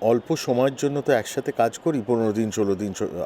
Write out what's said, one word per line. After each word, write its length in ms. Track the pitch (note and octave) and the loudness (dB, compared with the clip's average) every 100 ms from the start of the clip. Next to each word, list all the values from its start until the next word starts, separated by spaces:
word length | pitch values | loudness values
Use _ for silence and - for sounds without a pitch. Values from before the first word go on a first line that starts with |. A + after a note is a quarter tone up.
অল্প 360 | A2+ A#2 - D#3+ | 2 2 0 -4
সময়ের 380 | - B2 C#3 | 0 2 2
জন্য 260 | C3 C#3+ C#3+ | 0 -2 -2
তো 120 | C#3 | 0
একসাথে 400 | A#2+ - - C#3+ | 0 0 -4 -4
কাজ 260 | - A#2 - | 0 0 0
করি, 240 | E3 C#3+ G#2+ | -2 -2 0
পনেরো 260 | A#2 A2 | 2 2
দিন, 180 | G#2 A2 | 0 0
ষোলো 240 | G#2+ G2+ | 0 0
দিন, 200 | F#2+ G#2 F#2 G#2 F2 | 0 -2 -4 -6 -4